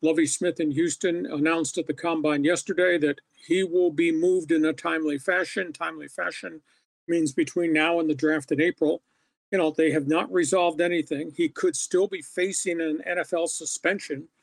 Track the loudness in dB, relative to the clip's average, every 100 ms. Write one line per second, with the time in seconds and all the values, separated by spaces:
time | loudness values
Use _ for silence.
0 | 2 4 2 0 -2 0 -2 0 -2 0
1 | -2 -2 -4 -2 0 0 -2 -4 -4 -4
2 | -4 0 0 2 2 0 -2 0 2 2
3 | 0 -2 _ _ -2 0 2 2 2 2
4 | 2 2 2 2 2 2 2 -2 -4 -2
5 | -2 -2 0 -2 -2 -6 -8 -8 -8 -10
6 | -12 -8 -8 -8 -12 -14 -20 _ _ _
7 | -2 0 0 0 -2 0 0 2 2 2
8 | 0 0 0 0 0 0 0 2 0 0
9 | _ _ _ _ _ 0 0 2 2 2
10 | 2 0 0 0 2 4 2 2 0 0
11 | -2 -6 -6 -2 -2 0 -2 -2 0 0
12 | 0 -4 -8 -4 -2 -2 -4 -2 -2 -4
13 | -4 -4 -2 -2 -2 -4 -8 -4 -2 -2
14 | -6 -10 -12 _